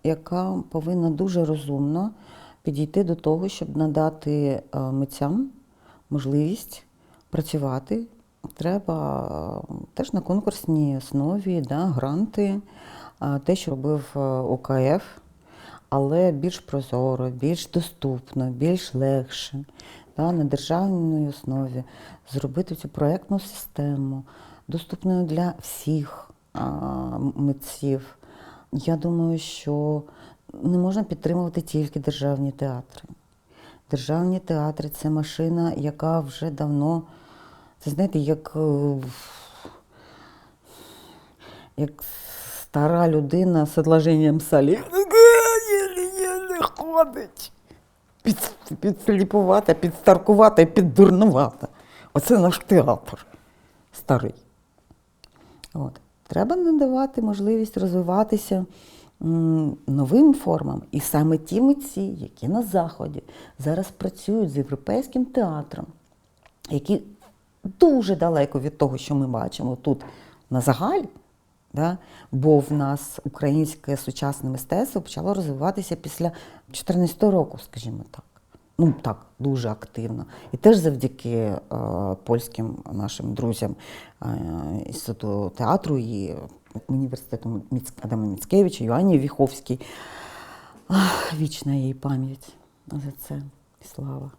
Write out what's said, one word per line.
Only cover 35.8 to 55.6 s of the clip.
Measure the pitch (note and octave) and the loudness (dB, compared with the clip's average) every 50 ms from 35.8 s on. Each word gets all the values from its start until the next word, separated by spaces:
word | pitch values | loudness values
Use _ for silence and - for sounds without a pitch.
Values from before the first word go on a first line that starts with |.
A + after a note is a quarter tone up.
| C#3+ D3+ D3 - - D#3+ E3 E3 | -6 -6 -4 -4 -2 0 0 -2
вже | D3 C3+ C3 - D3+ E3 | -2 -4 -8 -8 -8 -8
давно, | C#3 C#3 D3+ D3 D3 C#3+ C#3+ D#3 E3+ E3 D#3+ - - - - - - - - - - - - _ _ _ | -4 -4 -2 -2 0 0 0 0 0 -2 -4 -8 -20 -20 -20 -20 -20 -20 -20 -20 -20 -20 -20 _ _ _
це, | - D3 | -10 -8
знаєте, | C#3+ D#3+ G3 F#3+ - D#3 | -2 -2 -2 0 0 -2
як, | C#3+ D3 D#3 D#3 D#3 - - | 0 0 -2 -2 -4 -8 -4
е, | D#3 D#3 D3+ D3 C#3+ C#3+ C#3+ C#3 C3+ C3 B2+ B2+ - - - - - - - - - - - - - _ _ _ - - - - - - - - - - _ _ _ _ - - - - - - - - - - - - _ _ _ - - - - - - _ | -2 0 0 2 2 0 0 -2 -2 -6 -10 -12 -14 -18 -20 -20 -20 -20 -20 -20 -20 -20 -20 -20 -20 _ _ _ -20 -20 -20 -20 -20 -20 -20 -20 -20 -20 _ _ _ _ -20 -20 -20 -20 -20 -20 -20 -20 -20 -20 -20 -20 _ _ _ -20 -20 -20 -20 -20 -14 _
як | - D3 C#3+ - - - - - - - - - - - - - - | -4 -4 -4 -6 -12 -16 -16 -14 -14 -16 -16 -16 -14 -14 -14 -14 -14
стара | - - - C#3+ D3 D#3 E3+ E3+ F3 | -16 -4 -2 0 2 2 4 4 4
людина | E3 D#3 D3+ C#3+ C#3 D3+ F3 F#3 F#3 F3 D#3+ D3+ | 4 4 2 2 2 2 2 2 4 4 4 2
з | D3+ - | 2 0
одложенням | E3+ D3+ D#3+ D#3+ D#3+ D3+ E3+ D#3+ D#3 D#3 D3+ D3+ D#3+ | 0 4 6 6 6 6 6 4 6 6 4 4 2
солі. | D3+ - - C#3+ C#3 D3 F#3 - - - F4+ F#4+ G4+ F#4+ G#4 A4+ A4+ A#4 A#4 A#4 A4+ A4+ A4+ A4 A4+ G#4+ | 0 4 4 4 6 6 2 2 0 -2 0 0 0 6 10 12 12 12 12 10 6 4 2 0 0 2
Єле-єле | G4+ G4 G4 F#4+ F#4 F4+ F4+ F#4 F#4+ F#4+ F#4 F#4 F#4 F#4 F#4+ F#4+ F#4 E4+ | 0 0 0 -2 -4 -4 -4 -4 -2 -4 -4 -2 -4 -6 -6 -6 -6 -4
ходить. | - - - - D4+ D#4+ E4 E4 D#4+ C#4 A#3+ C4+ A3+ F3+ _ - - - - _ _ _ - _ _ _ _ _ _ _ _ _ _ | -4 -4 -4 -6 -8 0 4 4 4 4 2 -12 -12 -12 _ -16 -18 -18 -18 _ _ _ -20 _ _ _ _ _ _ _ _ _ _
Під-, | A3+ F#3 - - - - - - - D3+ - | 0 0 0 -2 -8 -10 -16 -12 -12 -10 -2
підсліпувата, | - G3+ G3 - - - G#3 F#3+ F#3+ F#3+ - G#3 G3 F3+ F#3+ G#3 G#3 - A3+ | -2 -2 -2 0 0 2 2 2 2 2 2 2 4 6 4 4 6 4 2
підстаркувата | - - E3+ E3 - - G#3 F#3+ F#3 - - G#3+ G3+ A3 G#3+ G#3+ - | 2 2 -4 -4 4 8 8 8 8 6 4 8 10 8 8 10 8
і | E3 | 6
піддурнувата. | E3 - G#3+ F#3 E3 A#2+ F#3+ G3 F#3+ F#3 F3+ G#3+ G#3+ C#3+ C3 C#3+ A#2 - - - - - - - - - - - - _ | 8 6 4 4 4 8 10 10 10 10 8 6 6 6 4 2 2 -2 -8 -14 -14 -14 -20 -20 -20 -20 -20 -20 -2 _
Оце | D3 - - B3 G#3 | -2 4 4 6 6
наш | E3+ F3+ F3 - | 6 4 4 0
театр | - - G#3 E3+ B2 - A2 - - - - - - - - - _ _ _ _ _ _ _ _ _ _ | 2 6 6 6 8 6 2 0 -2 -14 -16 -16 -16 -20 -20 -20 _ _ _ _ _ _ _ _ _ _
старий. | - - - - C#3 B2 B2+ - - - _ _ _ _ _ _ _ _ _ _ _ _ _ _ _ _ - _ _ _ - - - - | -20 -18 0 2 2 2 2 -4 -8 -10 _ _ _ _ _ _ _ _ _ _ _ _ _ _ _ _ -20 _ _ _ -20 -20 -20 -20